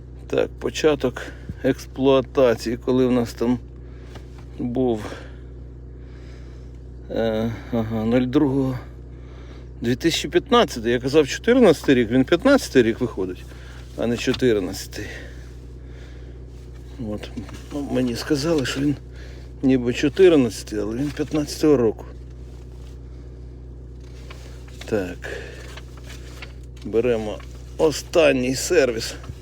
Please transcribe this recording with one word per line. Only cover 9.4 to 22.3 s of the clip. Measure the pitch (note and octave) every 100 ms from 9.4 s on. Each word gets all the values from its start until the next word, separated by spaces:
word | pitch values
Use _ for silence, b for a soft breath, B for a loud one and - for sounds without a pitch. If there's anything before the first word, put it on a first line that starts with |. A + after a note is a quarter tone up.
| B B B -
Дві | A#2 B2
тисячі | E3+ - D3+
п'ятнадцятий, | - - A#3+ G3+ B2 A2+
я | A#2+
казав, | C3 D3+ C#3
чотирнадцятий | - - B3+ A3 D3 -
рік, | B2+ A2
він | B2+
п'ятнадцятий | C3 E3+ B3+ C#4+ - C3+
рік | A2+ A2
виходить, | B2 - F#2 F2+ - B B B B -
а | A#2
не | A#2
чотирнадцятий. | - B2 B2+ G#2+ F2+ F#2+ - - - B B B B B B - B B B B B B - - - - - - A2+
От, | G#2 - - - - -
ну, | C#3+ C#3
мені | B2+ B2+ A#2
сказали, | - D3+ D3+ D#3+ B2
що | -
він | C#3+ C#3 - B B B B -
ніби | C3+ C3 A#2+
чотирнадцятий, | A#2 D3 - F#3 D#3+ A#2+ - - G#2
але | G#2 A2+
він | D3
п'ятнадцятого | C3+ D3 D#3 D3 - D#3 C3+
року. | A#2 - - - -